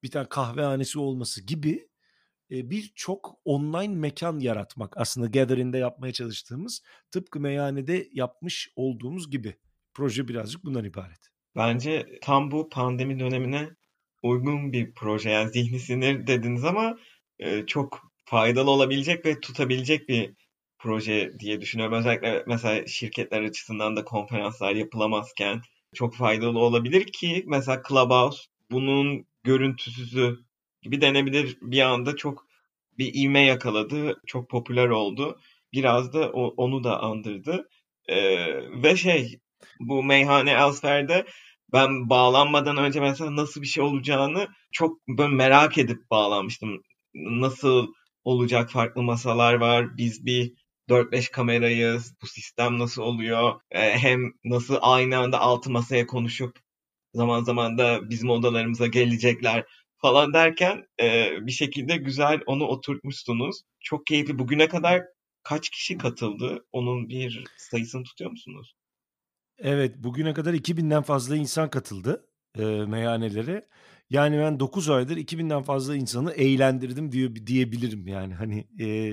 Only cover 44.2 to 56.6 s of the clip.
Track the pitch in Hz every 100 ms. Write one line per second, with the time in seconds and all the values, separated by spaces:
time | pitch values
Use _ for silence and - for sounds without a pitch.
44.2 | 143 165 202 _ _ - 165 165 - 127
45.2 | 147 135 131 139 151 156 120 120 _ 110
46.2 | 104 101 98 - 107 95 _ _ _ -
47.2 | 82 117 131 131 143 127 107 - _ _
48.2 | - 127 120 120 117 127 117 - 120 117
49.2 | 123 117 120 120 117 120 120 - 120 110
50.2 | 120 123 120 _ _ _ _ 123 120 123
51.2 | 120 - 120 117 117 117 117 117 117 _
52.2 | - - - - 120 120 120 123 113 117
53.2 | 113 117 113 - _ 90 107 113 127 127
54.2 | 120 - 120 120 120 135 123 127 131 131
55.2 | 127 127 123 123 135 120 117 127 120 123
56.2 | 117 - 123 -